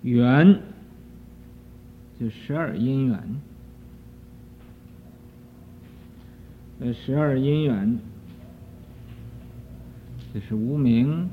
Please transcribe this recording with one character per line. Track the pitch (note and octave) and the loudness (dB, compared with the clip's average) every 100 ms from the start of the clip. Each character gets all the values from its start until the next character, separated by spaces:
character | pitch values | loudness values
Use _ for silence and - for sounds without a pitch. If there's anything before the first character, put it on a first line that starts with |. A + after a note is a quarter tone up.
缘 | B2 A#2+ B2 C3+ F3+ G3 - - - - - - - - - - - - - - - - | 2 4 6 10 10 8 2 -18 -20 -20 -20 -20 -20 -20 -20 -20 -20 -20 -20 -20 -20 -8
就 | A#2 | -8
十 | - - | -8 -6
二 | D3 E3 E2+ | -4 -4 -2
因 | A#2+ C3+ C3 | 0 2 0
缘， | G2+ - C3+ - - - - - - - - - - - - - - - - - - - - - - - - - - - - - - - - - - | 0 -4 -10 -10 -20 -20 -20 -20 -20 -20 -20 -20 -20 -20 -20 -20 -20 -20 -20 -20 -20 -20 -20 -20 -20 -20 -20 -20 -20 -20 -20 -20 -20 -20 -20 -20 -6
呃， | B2 | -4
十 | A#2 - C#3 | -4 -2 2
二 | D3+ C3 | 2 2
因 | C#3 D3+ | 2 2
缘 | D3+ A2 G2+ A#2 - - - - - - - - - - - - - - - - - - - - - B2 - | 2 2 2 0 -4 -18 -18 -20 -20 -20 -20 -20 -20 -20 -18 -16 -16 -16 -18 -18 -18 -18 -16 -18 -16 -16 -10
就 | G#2 | -12
是 | G2 | -6
无 | A2 A#2 D3 | -4 -2 2
明 | C3 A#2 C3+ D#3+ F3+ | 4 4 4 0 -4